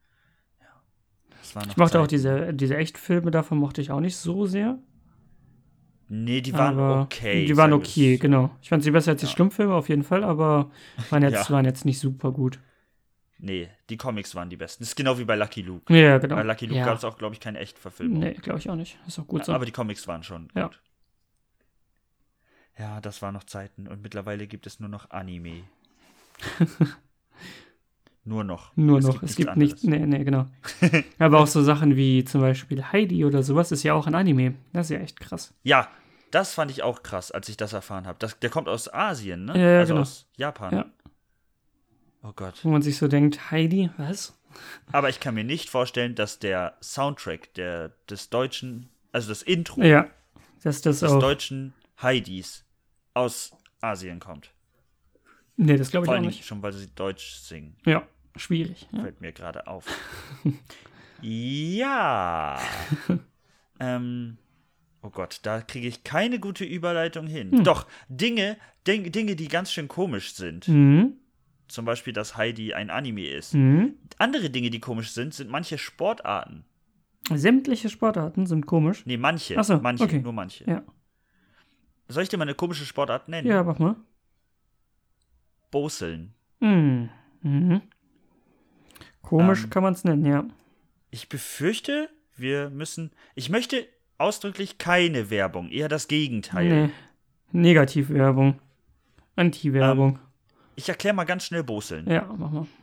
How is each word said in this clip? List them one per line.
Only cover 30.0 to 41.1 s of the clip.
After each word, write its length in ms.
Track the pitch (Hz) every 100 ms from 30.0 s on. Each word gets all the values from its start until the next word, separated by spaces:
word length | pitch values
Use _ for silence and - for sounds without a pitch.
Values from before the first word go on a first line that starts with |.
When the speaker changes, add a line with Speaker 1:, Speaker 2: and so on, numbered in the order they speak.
| 151
Speaker 2:
Nee, 80 | 139
nee, 60 | 139
genau. 220 | 135 131 - - -
Speaker 1:
<laughs> 220 | 175 160 - -
Speaker 2:
Aber 220 | 160 151
auch 80 | 147
so 160 | 156
Sachen 320 | 143 147 151 135
wie 300 | 135 131 127
zum 160 | 143
Beispiel 420 | 131 131 - 135 -
Heidi 320 | 202 208 175
oder 180 | 147 139
sowas 300 | 135 143 170
ist 120 | 147
ja 100 | 156
auch 120 | 156 151
ein 100 | 165
Anime. 400 | 190 135 127 131 -
Das 140 | 175 160
ist 20 | 151
ja 40 |
echt 200 | 160 -
krass. 320 | - 170 - _
Speaker 1:
Ja, 240 | 127 135 - - _ _ _
das 220 | 165 190
fand 160 | - 147
ich 140 | 131
auch 200 | 123 120
krass, 280 | - 95 -
als 160 | 92 101
ich 80 | 104
das 160 | 104
erfahren 340 | 104 - 98 92
hab. 140 | 87
Das, 180 | 110 -
der 120 | 120
kommt 180 | 160 117
aus 260 | 113 -
Asien, 520 | - 208 147 101 87 95
ne? 80 | 175
Speaker 2:
Ja, 120 | 175
ja, 80 | 175
Speaker 1:
Also 140 | 170
Speaker 2:
genau. 80 | 156
Speaker 1:
aus 260 | 135 - _ -
Japan. 400 | 143 - 98 190
Speaker 2:
Ja. 100 | - _ -